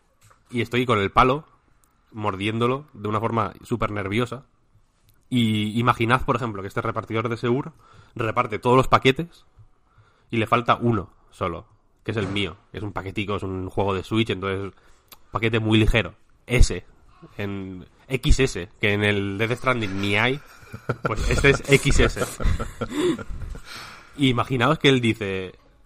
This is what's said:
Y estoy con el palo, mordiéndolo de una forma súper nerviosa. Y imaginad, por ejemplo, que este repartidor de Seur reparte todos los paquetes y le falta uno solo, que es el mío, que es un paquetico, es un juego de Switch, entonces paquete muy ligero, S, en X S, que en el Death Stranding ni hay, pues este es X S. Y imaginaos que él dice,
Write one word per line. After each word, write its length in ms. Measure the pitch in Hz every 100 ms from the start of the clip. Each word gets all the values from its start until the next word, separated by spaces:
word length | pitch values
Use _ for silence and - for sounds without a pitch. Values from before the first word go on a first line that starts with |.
| _ _ - _ _
Y 100 | 120
estoy 240 | 110 120
con 140 | 123 107
el 120 | 98
palo, 340 | 120 127 147 - _ _ _ _ _ _
mordiéndolo 760 | 110 104 92 104 113 120 135 151
de 140 | - 104
una 120 | 107
forma 340 | 113 113 98 -
súper 280 | - 113 107
nerviosa. 540 | 104 98 107 120 120 - _ _ _ _ _ _ _ -
Y 500 | 123 113 107 104 113
imaginad, 440 | 123 120 117 131
por 100 | -
ejemplo, 260 | 123 120 98
que 40 | 98
este 140 | 120
repartidor 480 | 113 113 104 110 117
de 80 | 117
Seur 340 | 120 127 160 - _ - -
reparte 420 | - 110 110 123 104
todos 180 | 123 127
los 100 | 123
paquetes 580 | 113 131 131 170 - _ - - _ _ _ _ _ _
y 60 | 117
le 100 | 107
falta 320 | 120 117 117
uno 300 | 120 107 85 _ _
solo, 380 | - 92 82 - _ _ _
que 60 | -
es 60 | 110
el 100 | 95
mío, 300 | 101 92 78 _
que 80 | -
es 40 |
un 100 | 104
paquetico, 420 | 90 95 110 98
es 80 | 98
un 260 | 95 92 92
juego 240 | - 101
de 100 | 95
Switch, 280 | - 110 110
entonces 420 | 92 98 95 98 - - _ _ - -
paquete 280 | 101 113 113
muy 180 | 107 110
ligero, 380 | 107 117 87 - _ _ -
S, 360 | 123 - 90 - - - - 165 -
en 480 | 101 98 95 92 - _ -
X 320 | 135 151 139
S, 300 | 131 95 85 -
que 120 | 104
en 100 | 104
el 340 | 104 104 98 98
Death 140 | 110 120
Stranding 440 | 131 123 104 98
ni 140 | 101
hay, 240 | 101 120 139 - - - - - 123
pues 260 | 117 110 -
este 220 | - 139
es 120 | 131 -
X 300 | 139 139 123
S. 260 | 117 107 - - - - - - 226 277 349 262 - - - - - - - - - -
Y 120 | 135
imaginaos 500 | 120 107 131 123 160
que 100 | 143
él 100 | 135
dice, 560 | 117 107 101 95 92 - _ _